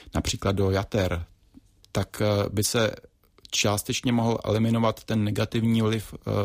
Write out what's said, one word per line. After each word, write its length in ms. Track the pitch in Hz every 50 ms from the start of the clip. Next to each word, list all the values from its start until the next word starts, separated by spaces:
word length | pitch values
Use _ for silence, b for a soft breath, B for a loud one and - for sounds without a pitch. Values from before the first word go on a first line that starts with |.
| B B -
například 360 | - - - - - - 101
do 200 | 98 98 98 95
jater, 540 | 95 95 107 - - 107 92 90 87 85 82 - - _ _ _ _ - _ _ _ _ - _
tak, 300 | - 104 95 - - -
eh, 280 | 107 107 104 101 101 -
by 140 | 101 104 104
se 280 | - - 120 113 107 - - - - _ _ _ _ _ - _ -
částečně 600 | - - - 107 101 101 - - 123 - - 131
mohl 260 | 117 117 113 117 113 110 -
eliminovat 580 | - 104 110 110 113 113 113 113 110 107 - -
ten 200 | - 113 110 104
negativní 580 | 104 98 104 113 - - 117 110 113 113 113
vliv, 320 | 110 107 113 110 104 - -
eh, 180 | - - - 104 104 101